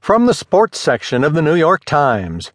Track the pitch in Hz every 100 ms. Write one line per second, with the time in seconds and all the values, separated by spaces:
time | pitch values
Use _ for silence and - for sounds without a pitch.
0 | - 214 240 - - 185 220 - - 120
1 | - 123 143 160 151 170 160 185 - 147
2 | 139 113 90 85 -